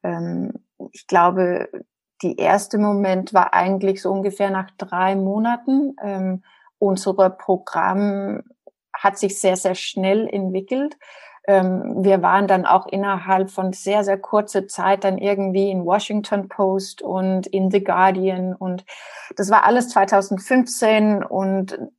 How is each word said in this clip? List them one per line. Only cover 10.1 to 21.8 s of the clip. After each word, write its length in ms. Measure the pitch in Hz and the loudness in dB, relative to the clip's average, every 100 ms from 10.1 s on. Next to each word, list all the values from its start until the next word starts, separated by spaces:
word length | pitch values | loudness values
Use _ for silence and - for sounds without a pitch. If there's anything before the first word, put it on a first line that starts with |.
| 208 220 | 0 0
entwickelt. 680 | 202 190 185 190 254 285 - - - - - - | -4 -4 -6 -4 -4 -4 -8 -20 -20 -20 -12 2
Ähm, 580 | 196 185 185 - - | 4 4 -2 -4 0
wir 160 | 190 190 | 2 4
waren 260 | 175 190 202 | 4 2 4
dann 200 | 185 180 | 2 4
auch 200 | 190 - | 2 2
innerhalb 640 | 196 202 196 180 190 190 | -4 -2 -4 0 0 0
von 220 | 196 185 | -2 -4
sehr, 320 | 185 - 208 | -4 0 0
sehr 140 | 196 196 | 2 -2
kurzer 480 | - 208 208 202 196 | 0 -2 0 -4 -4
Zeit 380 | - 185 196 | -4 0 2
dann 120 | 196 190 | 0 0
irgendwie 540 | 202 202 196 190 196 | -2 -2 0 0 0
in 140 | 190 | -2
Washington 640 | 170 202 - 214 208 202 196 | 0 0 0 -6 -2 -4 -4
Post 540 | - 190 190 190 - | -2 0 0 -4 -12
und 440 | - 185 190 185 185 | -6 -2 0 -2 -2
in 240 | 190 190 | 0 2
The 120 | 202 | 0
Guardian 720 | 196 180 190 185 190 185 185 | 0 4 4 4 -2 -2 -6
und 300 | 180 185 180 - - - - - - | -6 -6 -8 -10 -20 -20 -20 -16 -8
das 140 | 202 | 4
war 140 | 226 | 4
alles 240 | - 240 247 | 6 4 2
zweitausendfünfzehn 1400 | - 196 196 196 190 - 262 247 - 220 220 214 202 | 2 4 4 2 -6 0 2 2 0 2 4 4 2
und 540 | - - 190 190 190 - | -2 -2 0 -2 -2 -8